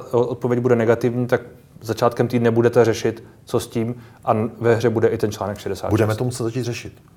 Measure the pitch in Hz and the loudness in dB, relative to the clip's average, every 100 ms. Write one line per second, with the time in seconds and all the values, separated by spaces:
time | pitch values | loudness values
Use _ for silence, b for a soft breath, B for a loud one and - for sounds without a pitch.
0 | - 120 127 127 123 120 120 117 113 117 | 2 0 0 -2 -2 0 2 2 4 2
1 | 127 120 123 120 - - - - 110 110 | 0 -2 0 0 -2 -20 -20 -12 -8 0
2 | 120 - 120 123 117 113 117 120 113 107 | 0 2 0 2 2 4 4 4 4 2
3 | 113 113 B B - 120 - 120 113 123 | -2 -4 B B -6 -4 -4 -4 -4 -6
4 | B B - 110 110 - 113 110 120 110 | B B 0 0 0 -2 0 2 2 2
5 | 110 110 107 104 101 101 98 95 95 107 | 2 0 -4 -4 -8 -6 -8 -6 -2 0
6 | 107 110 127 123 113 127 120 113 98 - | 0 0 -4 -4 -6 -4 -6 -8 -12 -18
7 | - | -20